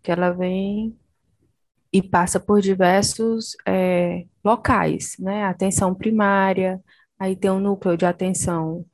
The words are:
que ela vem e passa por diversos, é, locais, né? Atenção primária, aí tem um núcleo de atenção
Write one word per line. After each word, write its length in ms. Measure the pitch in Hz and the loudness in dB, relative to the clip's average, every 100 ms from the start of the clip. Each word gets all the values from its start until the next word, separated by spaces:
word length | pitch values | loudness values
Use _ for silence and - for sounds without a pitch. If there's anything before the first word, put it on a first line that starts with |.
que 80 | - | -2
ela 200 | 170 180 | 0 0
vem 640 | 180 180 185 196 208 226 226 _ _ _ _ _ _ _ _ _ | 0 -2 -2 -4 -4 -6 -10 _ _ _ _ _ _ _ _ _
e 100 | 190 | -2
passa 360 | 190 180 175 180 | 2 0 0 -2
por 220 | - 208 | 2 2
diversos, 960 | 196 190 180 190 202 - 226 226 220 - - | 2 2 4 4 0 -2 -2 -2 -6 -8 -2
é, 600 | 190 185 175 175 175 175 _ | 0 2 0 0 -4 -10 _
locais, 720 | 208 240 - 226 160 - - - | 0 0 2 2 2 -2 -8 -8
né? 260 | 185 208 | -6 -4
Atenção 500 | 196 185 190 - 190 | -4 -2 -2 0 0
primária, 880 | 185 220 220 202 196 190 190 185 190 _ _ _ _ | -2 -2 2 2 4 2 2 -2 -4 _ _ _ _
aí 160 | 190 | -6
tem 160 | 190 190 | 0 0
um 100 | 190 | 0
núcleo 360 | 202 196 185 170 | 0 0 0 2
de 80 | |
atenção 800 | 180 175 185 185 - 170 160 170 175 | 0 0 -4 -2 -2 -2 -4 -6 -12